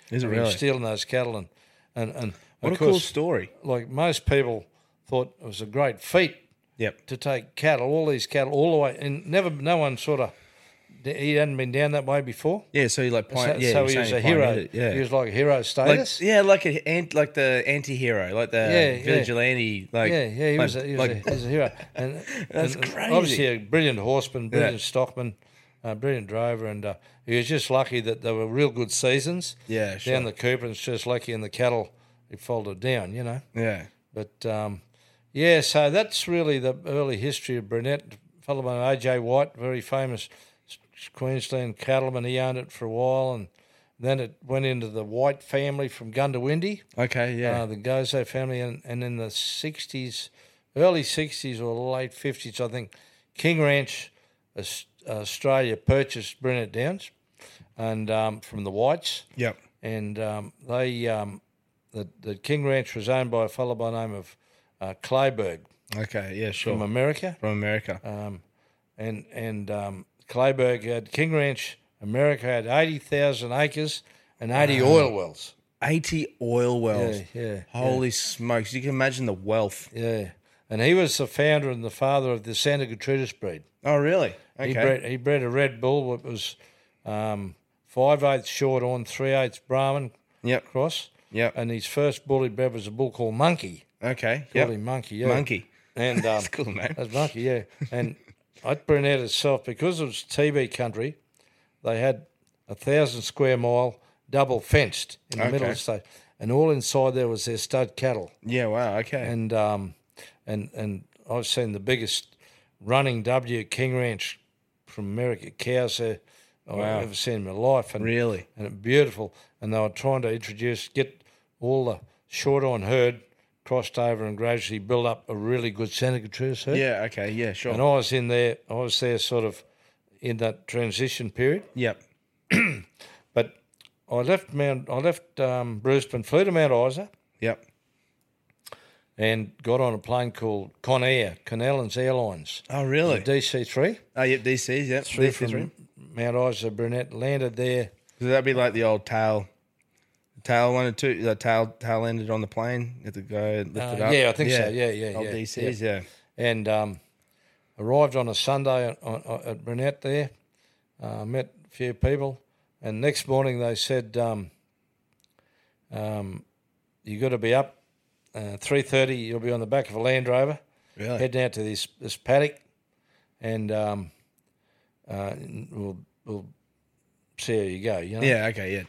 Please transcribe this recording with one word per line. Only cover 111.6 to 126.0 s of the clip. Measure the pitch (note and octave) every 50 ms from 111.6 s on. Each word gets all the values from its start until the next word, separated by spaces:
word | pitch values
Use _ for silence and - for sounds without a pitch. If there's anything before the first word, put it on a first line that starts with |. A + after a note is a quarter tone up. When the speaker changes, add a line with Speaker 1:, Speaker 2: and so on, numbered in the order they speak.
| B2 A2+
Speaker 2:
the | G2+ G2+
biggest | G2 A2+ B2+ A#2 A2+ G#2 - - - - _ _ _ _ _ _ _ _ _ _
running | G2 G2+ B2 C3+ C#3 C3+ B2 A#2 G#2
W | A#2 B2 C3 B2 A#2+ A#2+ A#2 A2
King | - - - C3 C3 B2+ B2+
Ranch | B2 A#2+ A2 F#2+ - - - - _ _ _ _ _ _ _ _ _
from | _ - - G#2
America | G2 G2+ A2+ B2 B2 A#2 - - -
cows | - _ - B2+ B2 B2+ B2 A#2 - -
there | A#2 A2+ G#2+ F#2 - _ _ _ _ _ _ _ _ -
I've | G2 G2+
Speaker 1:
Wow. | G#2 G#2+ A2 G#2+
Speaker 2:
ever | G2+ A2+ G2+
seen | - - B2+ A#2
in | G#2+ G2
my | F#2+
life. | F#2 G2+ A2+ C3 C3+ C3 A2 - -
And, | G#2+ G#2+
Speaker 1:
Really? | A2+ A#2 A#2+ A#2+ A#2 G#2 F2+ F2+ - _ -
Speaker 2:
and | G#2+ G2+
it | - G2
beautiful. | G2+ A#2 C3 D3 D3 B2+ G2+ G#2 A2 F#2+ - - - _ _ _
And | - G#2+ A2
they | A2
were | G#2+ G#2+
trying | - - - C3+ C3+ C3 A#2+
to | A2+
introduce, | A2 A#2 A2 - G#2 G#2 A#2 A#2+ A#2+ G#2+ - -
get | - C#3 C3+ C3+ - _ _ _ _ _ _ _ _ _
all | A#2 A#2+ C3 C3+ B2+
the | A#2+ G#2+ - - _ _ _ _ _
short | - - - C#3 C#3 C#3 C3+
on | C3 B2 A2 F#2+
herd | G2+ B2 C3 B2 B2 A#2+ A2 - _ _ _ _ _ _ _ _
crossed | - B2+ B2+ A#2 - - -
over | A#2+ A#2+ A#2 G#2+ A2
and | G#2+ G#2+ G2+
gradually | A2+ A#2 A#2+ A#2 G#2+ - A2 G#2+
build | F#2+ G2+ B2 A#2+ A#2+
up | A#2+ A2+ - - -
a | A#2
really | G#2 G#2 A2+ B2 B2 A#2 A#2
good | G2+ G2+ A#2 G#2
Seneca | - -